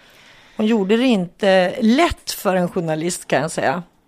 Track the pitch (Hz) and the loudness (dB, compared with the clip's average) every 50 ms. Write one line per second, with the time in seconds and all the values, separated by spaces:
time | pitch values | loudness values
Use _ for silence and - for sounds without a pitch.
0 | _ _ - - - - - - - - _ - 214 220 233 220 190 185 220 226 | _ _ -20 -20 -20 -20 -20 -20 -20 -14 _ -4 -2 0 0 0 2 2 2 2
1 | 254 262 233 190 175 170 - - 208 196 190 190 180 180 - - 226 214 233 277 | 2 2 2 0 -2 -4 -6 -2 0 2 4 4 2 0 -2 0 2 2 4 4
2 | 349 320 - - - - - - - 202 185 185 175 175 - 190 170 160 156 156 | 2 0 -2 -6 -12 -14 -10 -6 -2 -2 0 0 0 -2 -2 -4 -4 -2 -2 -2
3 | 156 175 170 - - - - 131 143 165 - - 104 117 139 180 175 _ _ _ | -4 -4 -6 -8 -6 -2 -2 -2 -2 -2 -4 -2 -2 -2 -2 -2 -6 _ _ _
4 | _ | _